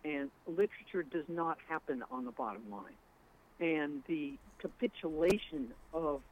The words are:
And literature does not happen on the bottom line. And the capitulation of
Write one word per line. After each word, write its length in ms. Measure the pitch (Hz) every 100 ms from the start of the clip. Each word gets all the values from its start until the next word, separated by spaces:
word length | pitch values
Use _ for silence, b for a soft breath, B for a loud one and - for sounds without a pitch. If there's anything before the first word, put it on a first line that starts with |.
And 240 | 151 143 139 - -
literature 560 | 170 208 - - 185
does 220 | 147 170 151
not 300 | 170 165 156 -
happen 340 | 160 - 127 -
on 140 | 127
the 80 | 123
bottom 320 | 233 117 101 107
line. 240 | 101 - - - - - - - -
And 440 | 170 156 147 143 135
the 280 | 160 143 139 - -
capitulation 1120 | - - 240 - 165 156 170 208 - 151 120 - -
of 280 | 160 160 139 -